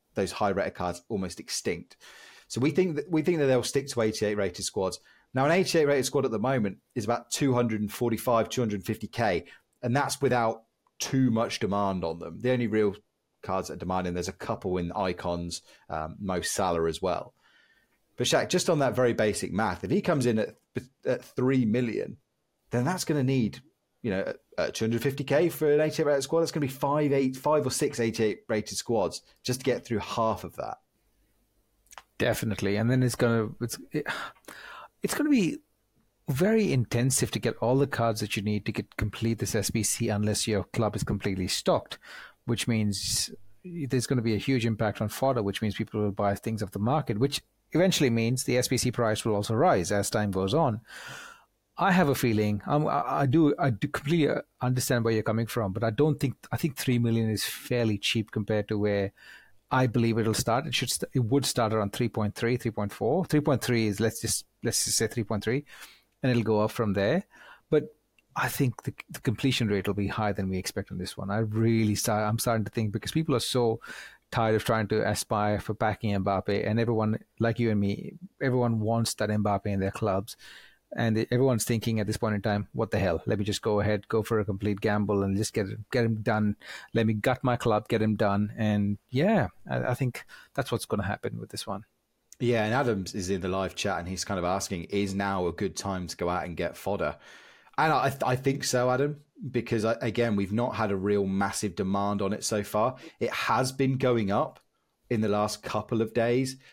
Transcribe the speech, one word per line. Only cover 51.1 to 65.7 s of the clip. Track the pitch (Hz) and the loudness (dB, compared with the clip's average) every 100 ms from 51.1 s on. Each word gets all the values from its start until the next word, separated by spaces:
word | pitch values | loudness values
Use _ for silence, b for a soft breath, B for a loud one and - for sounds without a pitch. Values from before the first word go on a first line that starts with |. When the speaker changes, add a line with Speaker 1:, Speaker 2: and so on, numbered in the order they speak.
| B B B B _ _ - | B B B B _ _ -2
Speaker 2:
I | 185 | 2
have | 185 151 | 4 4
a | 127 | 4
feeling, | 123 107 107 101 - | 2 2 2 0 0
um, | 147 151 | 0 2
I, | 143 120 | 0 0
I | 143 135 | 0 4
do, | 156 151 151 | 4 4 4
I | 139 | 0
do | 110 143 | 0 -4
completely | - 139 170 139 - - - | -4 0 2 2 0 -6 -4
understand | 127 127 - 123 | 0 0 2 2
where | 113 | 2
you're | 110 | 2
coming | 107 110 117 | 2 0 0
from, | 123 101 | -2 -2
but | 95 | 0
I | 98 | 0
don't | 104 156 143 | 2 2 2
think, | 131 - - | -2 -4 -6
I | 120 | -2
think | 165 - | -2 -2
three | - 120 | 0 2
million | 120 113 110 | 4 2 2
is | 104 - | 0 -4
fairly | - - 123 113 101 | -6 -2 2 2 2
cheap | - 117 104 | 0 0 -2
compared | - 101 107 104 | -2 0 0 0
to | 107 | 0
where | 104 101 98 - B B B B - | 2 2 0 -4 B B B B -2
I | 131 131 | 2 2
believe | 120 117 113 | 4 2 2
it'll | 110 | 2
start. | 107 - 117 151 | 0 2 0 0
It | |
should, | - 123 | -2 -2
st-, | - - | -4 -2
it | 131 | 0
would | 113 139 131 | 2 2 2
start | - 110 | 0 2
around | 110 101 | 2 0
three | - 120 | 0 -2
point | - 104 | 0 -2
three, | - 117 123 | 0 0 0
three | 117 | -2
point | 110 104 | -4 -4
four. | - 110 165 151 | -2 0 0 2
Three | 151 | 2
point | 151 131 | 2 2
three | - 117 110 | 2 2 2
is, | 98 | 2
let's | 110 - | 0 0
just, | - - - _ | -4 -4 -6 _
let's | 120 - - | -2 0 0
just | - | 0
say | 110 | 0
three | - 104 | -2 -2
point | 107 | -2
three, | 110 131 - | 0 -2 -4